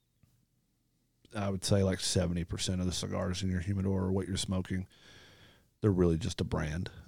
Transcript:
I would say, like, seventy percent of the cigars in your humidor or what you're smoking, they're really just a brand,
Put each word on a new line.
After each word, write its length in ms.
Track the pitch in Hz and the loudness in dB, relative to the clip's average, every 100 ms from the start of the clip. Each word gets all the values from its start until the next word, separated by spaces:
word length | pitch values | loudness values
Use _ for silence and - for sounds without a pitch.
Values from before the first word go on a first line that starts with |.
| _ _ _ _ _ _ _ _ _ _ _ _ _ 107 | _ _ _ _ _ _ _ _ _ _ _ _ _ -6
I 120 | 101 | -4
would 160 | 98 | -2
say, 180 | - 101 | 2 4
like, 180 | 95 90 | 4 2
seventy 420 | - - 85 87 | 0 0 2 -2
percent 360 | 85 92 - 92 | -4 -4 -2 0
of 60 | 90 | -2
the 60 | |
cigars 500 | 85 98 95 92 92 | -2 -4 -4 -4 -2
in 80 | 95 | -2
your 100 | 92 | -2
humidor 320 | 85 98 95 95 | -2 0 0 0
or 80 | 92 | 0
what 140 | 95 92 | 0 0
you're 100 | 95 | -4
smoking, 500 | - 92 90 92 90 - - - - - - _ _ _ | -2 -2 -2 -4 -6 -12 -20 -20 -20 -20 -20 _ _ _
they're 100 | 110 | 2
really 260 | 90 87 82 | 6 6 4
just 220 | 90 - | 0 -4
a 40 | |
brand, 460 | 85 82 80 78 - - | -2 -2 -2 -4 -6 -10